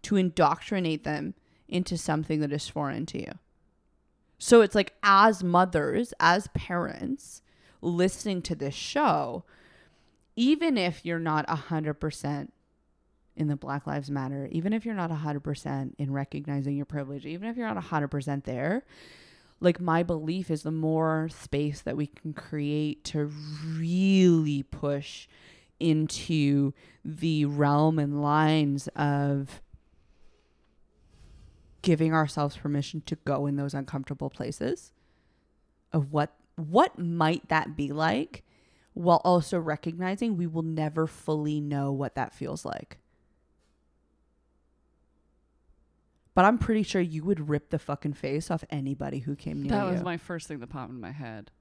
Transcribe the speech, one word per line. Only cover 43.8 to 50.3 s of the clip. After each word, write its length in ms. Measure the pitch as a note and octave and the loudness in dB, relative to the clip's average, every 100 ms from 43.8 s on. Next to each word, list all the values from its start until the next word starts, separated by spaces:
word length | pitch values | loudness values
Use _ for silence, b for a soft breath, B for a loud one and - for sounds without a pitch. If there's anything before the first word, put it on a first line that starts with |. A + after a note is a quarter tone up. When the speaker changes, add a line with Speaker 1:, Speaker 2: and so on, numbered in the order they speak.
| _ _ _ _ _ _ _ _ _ _ _ _ _ _ _ _ _ _ _ _ _ _ _ _ _ | _ _ _ _ _ _ _ _ _ _ _ _ _ _ _ _ _ _ _ _ _ _ _ _ _
Speaker 1:
But 120 | - F#3+ | 4 6
I'm 120 | A#3 | 6
pretty 260 | - A3 | 2 0
sure 180 | G3 G3 | 2 0
you 220 | F3 D#3 E3 | 0 -2 -2
would 240 | F3 D3+ | -2 0
rip 200 | D3 _ | -2 _
the 80 | C#3+ | -6
fucking 340 | - C#3+ - | -4 -6 -6
face 360 | C#3+ C#3 C#3+ - | -6 -4 -4 -2
off 140 | D#3+ - | -6 -4
anybody 500 | D3 C3+ C#3 C#3 C#3 | -6 -6 -6 -6 -6
who 160 | C3 C#3+ | -6 -8
came 260 | - D3 | -8 -6
near 80 | C#3 | -2
Speaker 2:
That 140 | - F#3 | 0 0
was 80 | F3+ | -2
Speaker 1:
you. 60 | F3+ | -4
Speaker 2:
my 120 | E3+ | -6
first 300 | - | -8